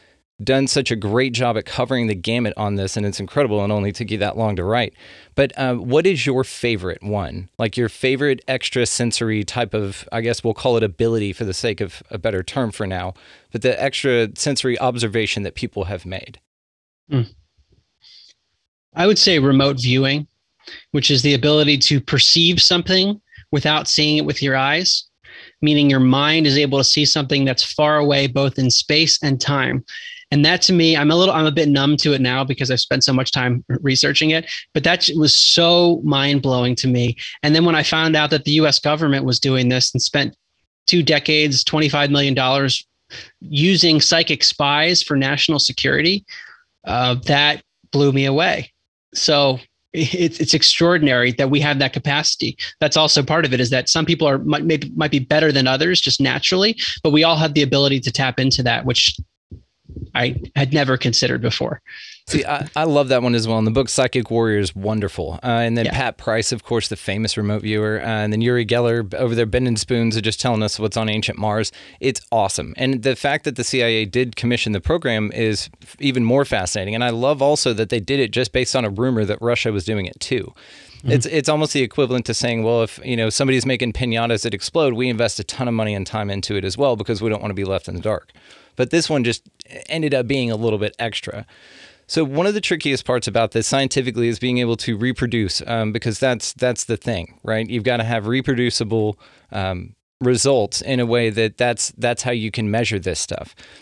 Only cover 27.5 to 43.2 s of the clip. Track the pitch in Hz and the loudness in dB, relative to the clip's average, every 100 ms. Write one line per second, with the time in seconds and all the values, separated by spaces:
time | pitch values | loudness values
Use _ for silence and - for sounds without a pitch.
27.5 | 123 - - 151 151 147 139 139 139 139 | 0 -2 0 2 2 2 2 0 0 0
28.5 | - 127 - - 151 160 - 147 131 - | 2 2 2 2 2 2 2 0 0 0
29.5 | 143 127 131 - - - - - 143 151 | 0 0 -2 -6 -14 -16 -18 -2 2 4
30.5 | 180 - 180 165 156 147 170 190 160 156 | 4 4 4 4 4 4 4 4 4 2
31.5 | 151 147 143 139 147 151 135 127 127 135 | 2 2 4 4 2 2 2 2 0 -2
32.5 | 135 131 123 - 135 - 131 131 135 123 | -2 -2 -2 0 0 2 2 0 0 0
33.5 | 123 - 131 139 131 143 143 156 160 165 | 0 -2 -2 0 0 2 2 2 0 -2
34.5 | - - 151 143 175 - 156 151 - - | -10 -6 -2 2 2 2 2 4 4 4
35.5 | - 170 175 175 170 151 139 139 143 135 | 4 4 6 4 2 2 2 2 2 2
36.5 | 127 123 123 131 123 120 117 - - 147 | 2 0 0 0 2 0 -2 -10 -4 2
37.5 | 160 170 160 151 160 160 151 147 151 147 | 4 4 2 2 0 2 2 2 0 2
38.5 | 151 151 139 147 151 156 139 131 123 139 | 2 4 2 0 0 2 2 0 0 0
39.5 | 131 123 127 - 127 - 143 139 - _ | 2 2 2 0 -2 -2 -2 -2 -6 _
40.5 | _ _ _ - 180 147 147 - 151 151 | _ _ _ 2 2 4 2 2 2 2
41.5 | 135 - 156 151 147 143 143 139 131 127 | 0 0 0 2 2 2 2 2 2 2
42.5 | 139 135 - - _ _ - | 2 0 -2 -6 _ _ -20